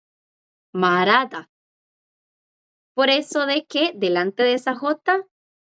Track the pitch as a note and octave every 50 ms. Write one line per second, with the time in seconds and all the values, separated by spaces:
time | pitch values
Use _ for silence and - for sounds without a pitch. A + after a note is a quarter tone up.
0 | _ _ _ _ _ _ _ _ _ _ _ _ _ _ - F#3 F3+ F3+ F3+ F3+
1 | F#3 G3 A3 B3+ C4+ B3 - E4 - _ _ _ _ _ _ _ _ _ _ _
2 | _ _ _ _ _ _ _ _ _ _ _ _ _ _ _ _ _ _ - B3+
3 | C4+ C4+ C4+ D4 D4+ - - D4+ C#4+ C#4 C#4 D4+ D4+ _ - D4 D#4 E4+ - G3+
4 | G3 F#3 F3 F3 F3 G3 G3 - B3 B3 B3 B3+ - C4 B3+ A#3+ C#4+ C#4+ D4+ D4+
5 | - - F#4 G4 F#4+ _ _ _ _ _ _ _